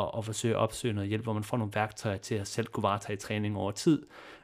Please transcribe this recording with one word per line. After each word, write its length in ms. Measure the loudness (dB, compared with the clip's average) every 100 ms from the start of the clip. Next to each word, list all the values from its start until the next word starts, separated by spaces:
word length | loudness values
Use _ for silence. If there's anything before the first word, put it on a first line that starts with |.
at, 140 | -2 -2
at 60 |
forsøge 300 | -4 0 2
at 40 | 4
opsøge 340 | 2 2 -2
noget 140 | 0 0
hjælp, 140 | 0
hvor 100 | 0
man 120 | -2
får 120 | 0 -2
nogle 160 | 0
værktøjer 420 | 0 0 -2 -2 -2
til 180 | -2
at 140 | -4 -2
selv 180 | -4 -2
kunne 160 | 2
varetage 340 | 2 2 -2 -6
træning 400 | -2 0 0 0
over 140 | -2
tid, 320 | 2 4 4 0 -18 -18 -20